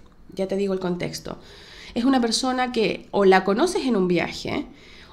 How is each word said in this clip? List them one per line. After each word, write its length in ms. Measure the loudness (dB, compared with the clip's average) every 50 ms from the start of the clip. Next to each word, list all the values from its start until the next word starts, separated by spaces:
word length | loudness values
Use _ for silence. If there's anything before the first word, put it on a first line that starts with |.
| -20 -20 -20 -20 -20 -16 -6
Ya 140 | -6 -4 -2
te 80 | -2
digo 160 | -2 0 -2 -2
el 80 | -2
contexto. 560 | -2 -2 -2 -2 -4 -6 -8 -10 -10 -12 -12 -12 -14 -20 -20 -20 -20 -20 -20 -20 -20 -10 -6
Es 100 | -2 0
una 140 | 2 2 2
persona 540 | 2 0 -2 -2 -2 -2 -2 -2 -2 -2 0
que 360 | 0 0 0 -2 -4 -8 -4
o 160 | 0 4 6
la 180 | 6 6 6 6
conoces 400 | 4 2 2 2 0 0 -2 0
en 120 | 0 0
un 120 | 2 2 2
viaje, 580 | 2 0 0 -2 -6 -8 -10 -6 -6 -6 -8 -8 -14 -20 -20 -20 -20 -20 -20 -20